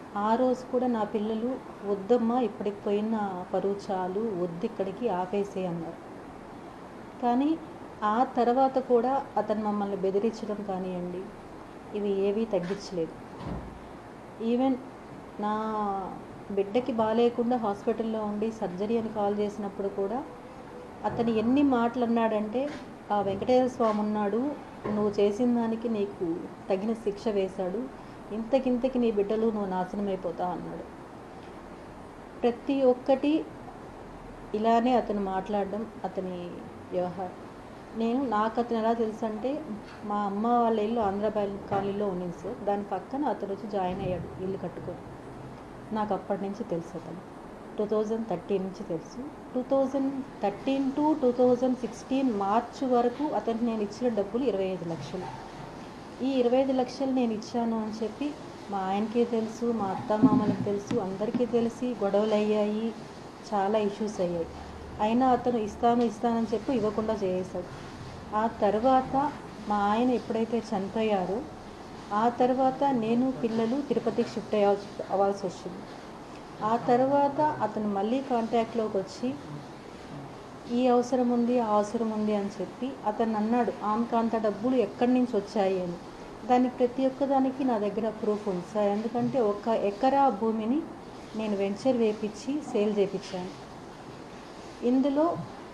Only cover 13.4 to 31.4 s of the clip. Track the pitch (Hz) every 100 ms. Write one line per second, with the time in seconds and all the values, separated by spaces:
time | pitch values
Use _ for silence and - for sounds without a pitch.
13.4 | - - - - - - - - - -
14.4 | 226 240 269 247 - - - - - -
15.4 | 208 214 220 214 208 196 185 - - -
16.4 | - 202 196 247 247 226 220 226 240 240
17.4 | 233 247 220 202 - 220 226 220 208 208
18.4 | 220 220 190 180 208 233 220 220 202 208
19.4 | 208 208 202 - 196 196 196 240 311 -
20.4 | - - - - - - 214 - 233 220
21.4 | 220 269 285 240 233 254 233 233 226 214
22.4 | 214 240 285 - - - - 208 196 190
23.4 | 208 254 254 - 220 214 208 214 208 214
24.4 | 285 - - - - 208 214 208 - 208
25.4 | 247 240 226 226 233 220 202 - 170 175
26.4 | - - - 190 214 220 214 202 233 202
27.4 | 190 190 185 202 262 - - - - 208
28.4 | 220 269 262 247 254 254 233 208 202 220
29.4 | 226 214 196 185 180 208 202 190 180 165
30.4 | 180 170 170 170 - - - - - -